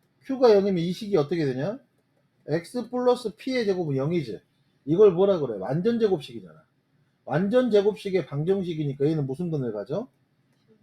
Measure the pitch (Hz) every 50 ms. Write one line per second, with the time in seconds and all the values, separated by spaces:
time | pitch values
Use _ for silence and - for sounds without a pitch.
0 | _ _ _ _ _ - 269 247 269 233 214 196 190 202 190 170 165 180 180 -
1 | 226 202 202 165 143 143 180 170 156 135 123 127 143 190 226 277 _ _ _ _
2 | _ _ _ _ _ _ _ _ - - 143 170 170 - - 247 226 - 247 247
3 | 247 247 247 240 247 214 - - - 269 262 254 226 202 190 180 175 151 139 131
4 | 135 156 175 175 139 113 95 80 _ _ _ _ _ _ _ _ - 135 160 180
5 | 220 202 170 165 196 202 190 170 143 120 110 98 - - 135 165 180 233 233 226
6 | 226 208 185 151 143 - 120 113 92 85 78 80 _ _ _ _ _ _ _ _
7 | _ _ _ _ - - 131 156 190 202 220 254 254 240 208 202 196 214 202 -
8 | - 202 185 185 147 - 147 143 156 175 196 202 180 175 165 156 156 143 135 143
9 | 139 151 160 156 143 131 131 147 180 170 160 147 127 120 104 107 98 104 143 196
10 | 247 - _ _ _ _ _ _ _ _ _ _ _ _ _ _